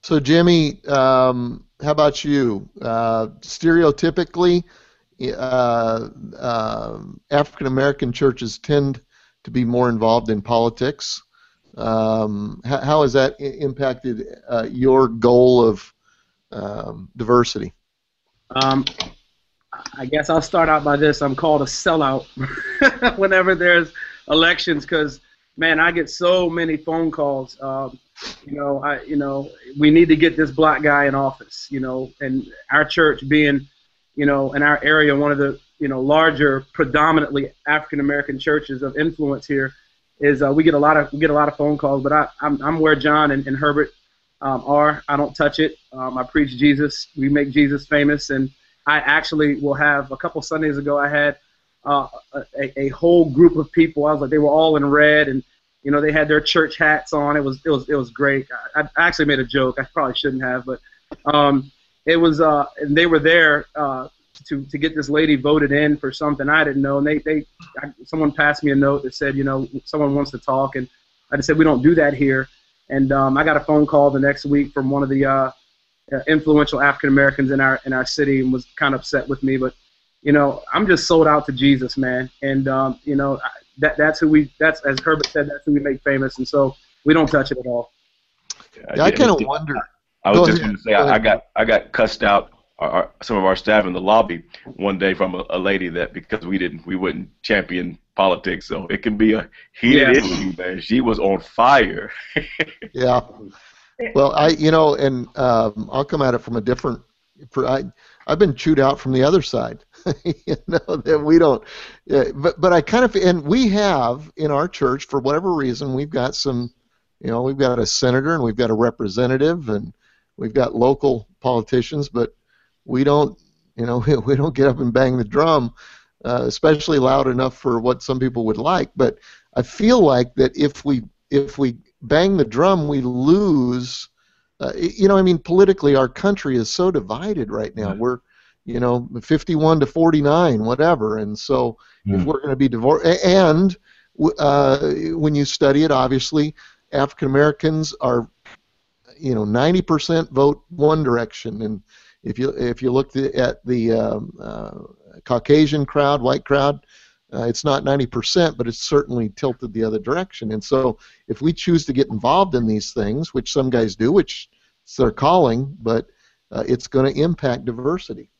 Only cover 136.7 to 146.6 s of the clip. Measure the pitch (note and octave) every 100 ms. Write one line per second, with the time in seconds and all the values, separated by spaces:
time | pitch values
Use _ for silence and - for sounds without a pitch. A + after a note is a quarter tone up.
136.7 | - F3+ D#3+ F#2 A#2 G3 F#3+ G#2+ G#2+ G#2+
137.7 | - G#2 G2 A#2+ B2 _ _ _ _ -
138.7 | A#2+ B2 B2 B2 A#2+ - D#3 - D#3+ D#3
139.7 | D#3+ C#3+ E3 E3 D3+ C#3+ D#3 F3 A2+ A2
140.7 | B2+ D#3+ D#3 G#2+ G#2+ G#2 G#2+ - C3 B2
141.7 | A2 _ _ G2+ G2+ F2+ C#3+ D3 C3 C3+
142.7 | A#2 B2 D#3 E3 F#3 F#3 F#3+ F3 D#3 F#3+
143.7 | F3+ _ _ _ - D3+ - D3 C#3 C#3
144.7 | C3+ D3 D3 D#3+ E3 D3+ D3 C#3 - C#3+
145.7 | C#3 D#3+ C3+ B2+ C3 - D3+ D3+ -